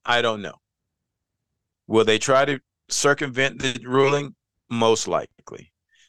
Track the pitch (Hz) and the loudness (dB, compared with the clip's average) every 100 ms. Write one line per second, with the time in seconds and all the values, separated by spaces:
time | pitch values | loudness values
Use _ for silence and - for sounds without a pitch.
0 | - 120 117 107 92 - _ _ _ _ | -2 0 0 -4 -10 -16 _ _ _ _
1 | _ _ _ _ _ _ _ _ - 110 | _ _ _ _ _ _ _ _ 0 2
2 | 110 110 - 131 139 135 - _ - - | 4 2 2 2 2 -4 -10 _ -8 0
3 | 147 143 139 123 135 139 135 123 123 131 | 0 0 -2 -2 -2 -2 -6 -6 -2 2
4 | 139 143 143 - _ _ _ 117 113 110 | 2 0 -4 -14 _ _ _ 0 2 2
5 | - 82 - _ - 52 - _ _ _ | 0 -4 -4 _ -20 -20 -20 _ _ _